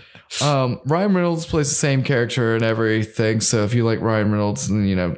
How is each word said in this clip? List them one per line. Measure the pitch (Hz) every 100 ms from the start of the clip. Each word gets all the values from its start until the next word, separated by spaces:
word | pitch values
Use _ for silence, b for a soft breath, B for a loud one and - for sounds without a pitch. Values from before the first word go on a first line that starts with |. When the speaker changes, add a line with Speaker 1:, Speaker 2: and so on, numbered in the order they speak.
Speaker 1:
<laughs> | B B B -
Speaker 2:
Um, | 143 139 127 123 131
Ryan | 165 202
Reynolds | 180 175 165 -
plays | 165 139
the | -
same | 147 135 127
character | 123 120 - 113 113
and |
everything. | 113 110 110 110 110 - 110 110
So | - 117 104
if |
you | 120
like | 113 110
Ryan | 113 110 104
Reynolds, | 107 104 104 95
then, | 104 98
you | 92
know, | 87